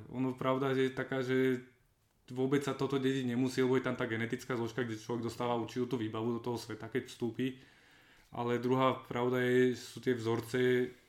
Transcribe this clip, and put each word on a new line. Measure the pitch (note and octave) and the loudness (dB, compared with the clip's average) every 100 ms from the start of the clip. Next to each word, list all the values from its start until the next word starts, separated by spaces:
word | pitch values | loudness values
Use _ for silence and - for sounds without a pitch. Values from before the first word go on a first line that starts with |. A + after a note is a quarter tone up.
| G#2 | -10
Ono | B2 C3 B2+ | -2 -2 0
pravda, | C3 C3 C3+ C3 | 0 2 2 2
že | |
je | C3 | 2
taká, | C3 B2+ C3 | 0 -4 -2
že | B2 C3 C3 B2 - _ _ _ _ _ - | 0 4 4 2 -2 _ _ _ _ _ -10
vôbec | B2+ C3+ C#3 | -2 2 2
sa | C#3 C3 | 0 0
toto | C3 C#3 | 0 2
dediť | C3 C3+ B2 | 2 0 0
nemusí, | A#2+ C3 B2+ | 0 0 2
lebo | B2+ C3 | 4 4
je | C3 | 2
tam | A#2+ | -2
tá | |
genetická | A#2 A2+ A#2 A#2+ - B2 | -2 -2 -2 -4 -4 -2
zložka, | A#2 A2+ | -2 -2
kde | A#2+ A2 | -4 -4
človek | - A#2+ | -4 -4
dostáva | A#2 - B2 A#2+ | -4 -4 -2 0
určitú | G#2+ B2+ B2 | -2 -2 -2
tú | B2+ | -2
výbavu | G#2+ A2 A#2 A#2 | -2 -2 -2 -2
do | |
toho | B2 A#2 | -2 -6
sveta, | - A2 A2+ | -6 -10 -6
keď | C3 B2 | -6 -6
vstúpi. | - A#2+ A2 C3 C3 - - - - - - _ A#2+ | -4 -6 -2 -4 -4 -14 -20 -20 -20 -20 -20 _ -6
Ale | A#2+ A#2+ | -2 0
druhá | B2 C3 C3 B2+ | 2 4 4 2
pravda | - B2 B2 B2+ | -2 -2 0 2
je, | B2 B2+ B2+ | 4 6 4
sú | A#2 - - | 2 -6 -6
tie | C3 | -2
vzorce, | A#2 A2+ A#2 A2+ B2+ B2+ B2+ B2 - | 0 2 0 0 0 4 4 0 -4